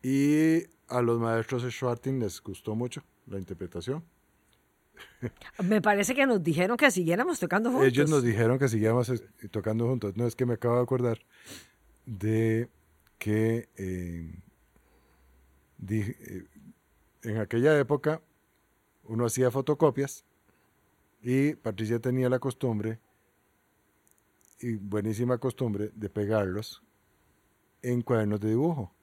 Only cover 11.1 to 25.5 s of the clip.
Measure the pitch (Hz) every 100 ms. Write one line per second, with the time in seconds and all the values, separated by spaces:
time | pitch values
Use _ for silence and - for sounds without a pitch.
11.1 | 113 _ _ - - - _ _ _ -
12.1 | 101 107 110 113 110 123 _ _ _ _
13.1 | _ - 107 110 113 - - 95 90 87
14.1 | 85 82 82 - _ _ _ _ _ _
15.1 | _ _ _ _ _ _ _ 95 107 98
16.1 | - - 95 - - - - _ _ _
17.1 | _ 117 110 104 117 135 151 131 147 151
18.1 | 160 _ _ _ _ _ _ _ _ -
19.1 | 113 120 123 127 123 135 143 156 123 139
20.1 | - _ _ _ _ _ _ _ _ _
21.1 | _ 120 131 143 151 - 98 110 117 127
22.1 | 127 127 127 135 - 131 107 107 113 _
23.1 | _ _ _ _ _ _ _ _ _ _
24.1 | _ _ _ _ _ 120 110 98 104 104
25.1 | 110 120 123 131